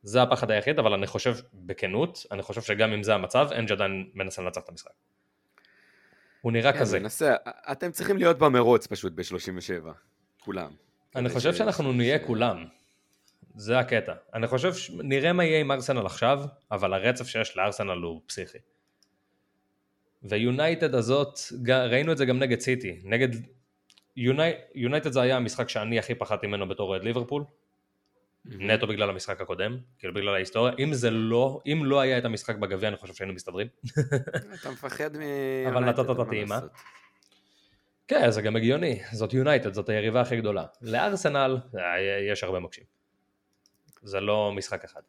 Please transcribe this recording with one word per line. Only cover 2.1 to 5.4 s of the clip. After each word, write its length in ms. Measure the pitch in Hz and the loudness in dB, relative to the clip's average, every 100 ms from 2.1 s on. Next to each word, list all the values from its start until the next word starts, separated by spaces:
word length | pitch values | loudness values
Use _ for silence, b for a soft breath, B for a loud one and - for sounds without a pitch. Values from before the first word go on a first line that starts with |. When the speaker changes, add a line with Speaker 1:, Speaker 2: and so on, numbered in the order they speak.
| - - | -4 -12
Speaker 1:
אני 100 | 101 | -10
חושב 200 | - 107 | -8 -10
שגם 320 | 110 104 110 | -4 0 2
אם 100 | 107 | 2
זה 100 | 101 104 | 0 0
המצב, 320 | 92 127 143 117 | 2 2 2 0
אנג' 160 | 110 | -2
עדיין 380 | 101 98 95 95 | 0 0 -2 -8
מנסה 280 | 98 95 95 | -8 -8 -6
לנצח 200 | 90 90 | -8 -8
את 80 | - | -12
המשחק. 220 | 87 - _ _ _ _ _ | -20 -20 _ _ _ _ _